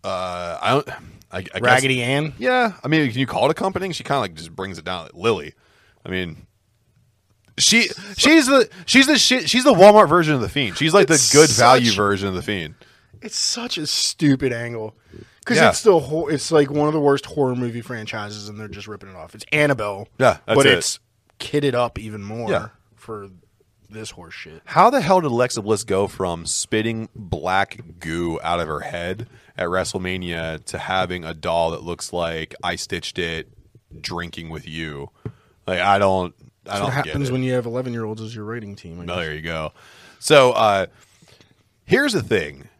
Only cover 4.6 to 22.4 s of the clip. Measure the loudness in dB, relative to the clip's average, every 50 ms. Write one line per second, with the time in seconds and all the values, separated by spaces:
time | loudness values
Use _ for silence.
4.6 | -10 -10 -10 -10 -10 -8 -8 -8 -10 -14 -16 -2 0 0 0 0 -2 -12 -16 _
5.6 | _ _ _ _ _ _ _ _ _ -8 -6 -6 -6 -6 -10 -16 -20 _ _ _
6.6 | _ _ _ _ _ _ _ _ _ _ _ _ _ _ _ _ _ _ _ -2
7.6 | 0 4 4 4 2 2 -4 -10 -14 -16 -4 2 4 6 6 6 6 6 4 4
8.6 | 4 2 -2 -18 -6 2 4 4 6 6 4 4 4 2 2 0 0 0 0 4
9.6 | 4 6 8 10 10 10 10 10 8 6 4 2 4 2 2 0 0 -2 -2 -2
10.6 | -4 -4 -2 0 0 4 4 4 6 6 4 4 4 4 8 8 8 8 6 6
11.6 | 6 6 6 6 6 2 2 2 2 0 0 0 -2 -4 -4 -4 -4 -4 -6 -6
12.6 | -6 -8 -12 _ -20 _ _ _ _ _ _ -18 -16 -10 -6 -4 -4 -4 -4 -6
13.6 | -6 -8 -8 -8 -6 -4 -4 -2 -2 -4 -4 _ 2 2 2 2 0 -4 -4 -4
14.6 | -8 -8 -8 -10 -10 -12 -14 _ _ _ -20 -20 -20 _ _ _ -6 -2 2 4
15.6 | 4 4 4 4 4 6 6 6 4 0 -4 -4 -2 -2 -4 -4 -2 2 4 2
16.6 | 2 4 2 0 0 0 0 2 2 2 2 2 -2 -8 -2 -2 0 0 0 -2
17.6 | -4 -6 -6 -8 -10 -10 -12 -12 -10 -10 -10 -10 -10 -10 -12 -14 -14 -16 -14 -14
18.6 | -14 -14 -14 -16 -14 -14 -16 -16 -16 -18 -18 -18 -18 -18 -18 -20 -10 -4 0 2
19.6 | 2 2 2 0 -2 -6 -6 -8 -10 _ _ _ 4 4 4 2 _ 2 2 6
20.6 | 6 6 4 4 0 -6 -6 -8 _ _ _ _ _ _ _ _ -14 -4 -4 0
21.6 | 0 0 0 0 -2 -2 -4 -10 -12 -12 -12 -12 -12 -12 -10 -8